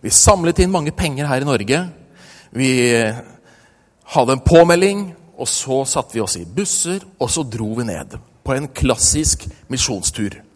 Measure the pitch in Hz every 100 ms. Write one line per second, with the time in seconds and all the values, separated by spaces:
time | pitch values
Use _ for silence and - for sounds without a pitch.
0 | 107 - - 202 170 170 180 190 147 -
1 | 170 135 147 131 143 131 101 143 180 -
2 | - - - - - 113 131 127 123 117
3 | 113 120 - - _ _ _ _ _ _
4 | - 160 123 135 - 165 170 170 196 202
5 | 196 165 - - 123 - 135 131 131 -
6 | 123 117 98 90 85 117 202 - 170 190
7 | - _ 135 165 139 110 107 113 117 82
8 | 71 - - _ - 135 143 - 127 117
9 | - 147 151 - - - _ 131 - 104
10 | - - 104 - -